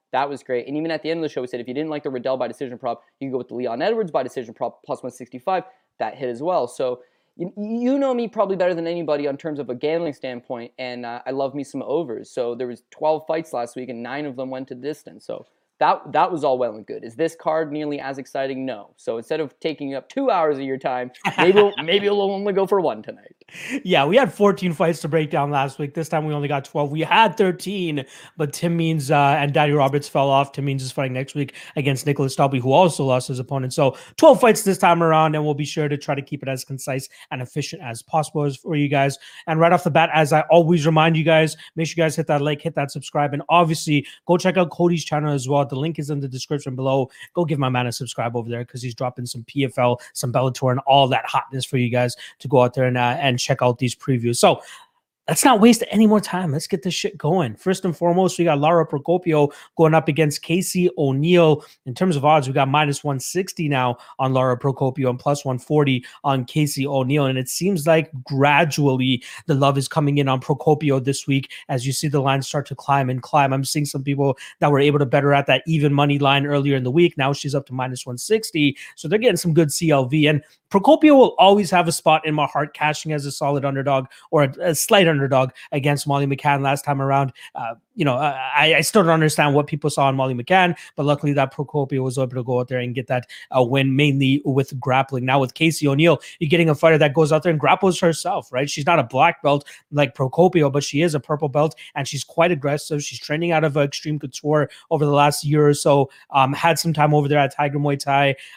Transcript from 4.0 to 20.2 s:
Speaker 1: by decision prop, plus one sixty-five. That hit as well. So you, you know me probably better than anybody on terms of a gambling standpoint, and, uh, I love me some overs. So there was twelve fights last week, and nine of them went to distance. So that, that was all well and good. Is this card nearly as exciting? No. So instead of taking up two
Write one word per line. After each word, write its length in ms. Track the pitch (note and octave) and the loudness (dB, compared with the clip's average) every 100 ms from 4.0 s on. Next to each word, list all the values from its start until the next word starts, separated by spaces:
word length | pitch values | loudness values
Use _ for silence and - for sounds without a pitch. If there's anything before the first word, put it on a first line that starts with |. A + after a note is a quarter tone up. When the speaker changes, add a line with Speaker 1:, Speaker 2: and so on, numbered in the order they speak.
| F3+ | -2
Speaker 1:
by 120 | D3 | -4
decision 300 | C3 C#3 A#2 | -4 -8 -12
prop, 300 | - A#2+ - | -8 -10 -10
plus 180 | - B2+ | -12 -10
one 100 | B2+ | -10
sixty-five. 520 | - B2 B2+ - F#3 - _ _ _ | -14 -18 -10 -4 -4 -6 _ _ _
That 180 | A2 C3 | -10 -6
hit 140 | B2+ | -8
as 140 | A#2+ | -6
well. 240 | D#3+ F3 A#2+ | -4 -2 -4
So 340 | - C3 B2 _ _ _ - | -4 -6 -6 _ _ _ -12
you, 160 | F3+ G#3 | -12 -10
you 400 | G#3 A#3 B3 C#4 | -8 -4 -2 0
know 160 | C4+ | -2
me 140 | A#3+ A3+ | -2 -4
probably 280 | A3 G3 F#3+ | -4 -2 0
better 200 | F3+ E3+ | -2 -2
than 100 | E3 | -4
anybody 420 | F3 D#3 D3 C#3+ | -6 -4 -4 -4
on 100 | C#3 | -6
terms 200 | D#3+ D3 | -10 -10
of 100 | B2+ | -8
a 40 | B2 | -6
gambling 380 | D3 E3 E3 | -4 -4 -6
standpoint, 580 | C3+ C3 A#2+ - B2 A#2 - | -8 -12 -12 -12 -12 -12 -14
and, 260 | B2+ B2 | -12 -10
uh, 180 | A#2+ A#2+ B2+ | -12 -12 -8
I 60 | |
love 240 | C3+ C3+ C#3+ | -4 -4 -6
me 80 | |
some 180 | C3+ C3+ | -10 -10
overs. 480 | A2 D3+ D3 G#2+ A2 | -4 -4 -4 -10 -10
So 240 | - A#2+ | -6 -6
there 140 | A#2+ B2 | -4 -8
was 160 | A#2 _ | -10 _
twelve 340 | - D3+ D3+ D3+ | -4 -2 -2 -4
fights 260 | E3 E3 | -6 -6
last 220 | B2+ A#2+ C3 | -8 -8 -10
week, 140 | B2+ | -12
and 140 | A#2 | -12
nine 240 | A#2+ C#3 D3+ | -10 -8 -8
of 80 | B2+ | -10
them 160 | C3 | -10
went 160 | C3 C3+ | -10 -12
to 80 | B2+ | -10
distance. 500 | C#3 D3+ - G#2 - | -10 -12 -16 -18 -14
So 220 | A2+ - _ _ _ | -14 -16 _ _ _
that, 320 | D3+ F#3+ C#3+ | 0 0 -2
that 180 | D3 F#3 | 0 0
was 140 | E3 | 0
all 140 | C#3+ B2+ | 0 0
well 180 | A#2+ G#2+ | -2 -6
and 100 | G#2 | -14
good. 200 | A2 A2+ | -14 -12
Is 100 | A2+ | -4
this 220 | D#3+ E3 | -4 -4
card 320 | E3 D#3+ D#3 | -4 -2 -4
nearly 300 | D3+ D3+ C#3+ | -6 -6 -6
as 160 | C3+ C3+ | -8 -12
exciting? 480 | C3 C#3 C3+ C3 C3 | -10 -6 -6 -6 -8
No. 280 | G#2+ G2+ _ | -10 -14 _
So 200 | - A#2 | -8 -8
instead 220 | A#2 D#3 | -6 -6
of 180 | D3 - | -6 -8
taking 340 | E3 D3 C#3 C3+ | -8 -8 -8 -10
up 140 | - | -8
two 200 | C4+ | -4